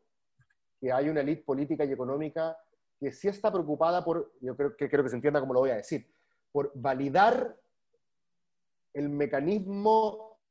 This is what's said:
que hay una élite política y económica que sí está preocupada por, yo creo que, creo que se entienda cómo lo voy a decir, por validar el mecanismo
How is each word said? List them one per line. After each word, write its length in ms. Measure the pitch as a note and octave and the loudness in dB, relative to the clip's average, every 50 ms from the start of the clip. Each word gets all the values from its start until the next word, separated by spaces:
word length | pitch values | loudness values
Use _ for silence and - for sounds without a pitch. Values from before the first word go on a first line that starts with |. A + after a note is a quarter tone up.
| _ _ _ _ _ _ _ _ _ _ _ _ _ _ _ _ | _ _ _ _ _ _ _ _ _ _ _ _ _ _ _ _
que 120 | C3 B2+ | -2 0
hay 180 | B2+ C3+ C#3+ D#3 | 0 2 0 0
una 120 | D#3 D3 | 0 0
élite 220 | C3+ C#3+ E3 D#3+ - | 0 0 -2 -4 -2
política 400 | - C3 C#3 D3 C#3+ D#3 D3+ D3 | -4 -2 -2 -2 -2 -2 -2 -2
y 80 | C3+ | -2
económica 640 | C3+ A#2 B2+ B2+ C3+ D3 D#3 D3 - E3 D#3+ E3 D#3+ - _ _ _ _ _ _ _ _ | -2 -4 -4 -4 -4 -4 -4 -4 -4 -4 -4 -4 -6 -10 _ _ _ _ _ _ _ _
que 120 | C#3 C#3 | -8 -8
sí 160 | - - - | -8 -2 -4
está 240 | G3+ G3 G3+ - G#3+ | -4 -2 0 -2 0
preocupada 540 | G3 F#3 D#3+ D3 D3+ D3 D#3+ E3+ F3+ F3+ F3 | 0 0 -2 -2 0 2 2 2 2 2 0
por, 280 | E3 E3 E3+ C#3+ - _ _ | 0 -2 -2 -4 -6 _ _
yo 140 | B2+ B2+ B2 | -10 -8 -2
creo 220 | - C#3+ C#3+ - | -2 -2 -2 -2
que, 100 | - C#3+ | -4 -2
creo 160 | B2 D3 D3 C3 | 2 2 2 2
que 60 | B2 | 0
se 60 | B2 | -2
entienda 240 | A#2+ B2+ D3 D3 C#3+ | 0 0 2 2 2
cómo 160 | B2+ C3 B2+ | 0 2 2
lo 60 | B2+ | 4
voy 100 | C3 C3 | 4 4
a 60 | A#2 | 0
decir, 300 | G#2 - - D#3+ B2 - _ _ _ _ _ _ _ _ _ | -2 -4 -6 -6 -6 -6 _ _ _ _ _ _ _ _ _
por 200 | - C#3+ C#3 - - | -2 -2 -2 -2 -6
validar 840 | B2+ A#2+ C3+ C3 C3 C#3 C#3 C3+ F3+ G#3 A#3 A#3+ - - - - - _ _ _ _ _ _ _ _ _ _ _ _ _ _ _ _ _ _ _ _ _ _ _ _ _ _ - | -4 -2 -2 0 0 -2 2 4 6 6 6 6 2 -2 -4 -8 -12 _ _ _ _ _ _ _ _ _ _ _ _ _ _ _ _ _ _ _ _ _ _ _ _ _ _ -8
el 160 | C#3+ D3 D3 | -6 -4 -4
mecanismo 1300 | C#3+ C#3+ D3 - D3 C3+ C#3+ F3 G#3 G#3+ F#3 F#3+ G3+ G3+ G3+ A3 A3 A3 A3 G#3+ G#3+ G#3+ A3 - - _ _ _ | -2 -2 -2 0 0 -2 0 0 -2 -2 -4 -4 -6 0 4 4 4 4 4 0 -4 -8 -14 -20 -20 _ _ _